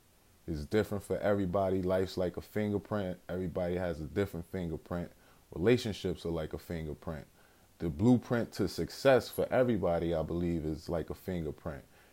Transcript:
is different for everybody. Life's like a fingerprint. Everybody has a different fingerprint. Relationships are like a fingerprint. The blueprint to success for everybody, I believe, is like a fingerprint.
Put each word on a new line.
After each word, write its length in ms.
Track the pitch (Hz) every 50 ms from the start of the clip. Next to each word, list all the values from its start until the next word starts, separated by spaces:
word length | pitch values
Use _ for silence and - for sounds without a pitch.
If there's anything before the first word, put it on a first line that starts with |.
| _ _ _ _ _ _ _ _ _ -
is 180 | 82 73 76
different 380 | - - 107 101 - 104 98 -
for 140 | - 95 -
everybody. 640 | - 101 104 101 98 90 87 98 98 95 95 95
Life's 360 | 90 90 92 92 95 92 -
like 200 | - 92 87 -
a 40 | -
fingerprint. 800 | - - - 107 107 104 101 101 95 - 107 104 98 92 90 - - -
Everybody 480 | 87 90 92 85 - 95 90 87 90
has 240 | 90 92 87 82 73
a 40 | 78
different 420 | 71 76 95 101 98 - 85 85 -
fingerprint. 640 | - 95 87 82 80 76 - - 90 87 87 - - - - - - - - _ -
Relationships 720 | - 90 110 127 117 - 113 95 - - 95 87 - -
are 40 | 85
like 240 | 82 82 78 78 -
a 40 | 78
fingerprint. 680 | - - 87 82 80 76 71 - - 87 80 71 - - - - - - - - - - - -
The 80 | 82 85
blueprint 640 | 73 73 101 120 127 117 - - 127 117 110 - -
to 160 | - 107 87
success 600 | - - - 123 - - - 139 131 120 - -
for 240 | - - - - -
everybody, 600 | 123 131 120 117 95 92 87 85 82 85 85 85
I 80 | 80 80
believe, 420 | - 82 87 87 87 85 82 73
is 240 | 78 78 76 - -
like 220 | 87 82 76 -
a 40 | 80
fingerprint. 680 | - - - 92 87 80 73 69 - - 85 73 67 - - - - - -